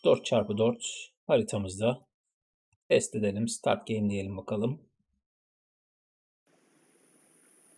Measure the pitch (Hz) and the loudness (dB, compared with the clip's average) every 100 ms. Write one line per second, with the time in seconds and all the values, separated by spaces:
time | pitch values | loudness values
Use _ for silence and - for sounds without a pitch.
0 | 160 131 - 120 104 104 113 117 - - | 2 2 2 0 2 2 2 0 -6 -12
1 | - _ - 139 107 104 95 95 113 131 | -16 _ 0 2 2 -4 -4 -2 -2 -2
2 | - _ _ _ _ _ _ _ - - | -8 _ _ _ _ _ _ _ 0 2
3 | - 113 104 101 113 - - 101 - 110 | 2 -2 -2 0 -4 -2 0 -2 -2 -2
4 | 104 101 98 95 - 107 117 147 - _ | 0 0 -4 -8 -6 -2 -2 -4 -10 _
5 | _ _ _ _ _ _ _ _ _ _ | _ _ _ _ _ _ _ _ _ _
6 | _ _ _ _ _ _ _ _ _ _ | _ _ _ _ _ _ _ _ _ _
7 | _ _ _ _ _ _ _ | _ _ _ _ _ _ _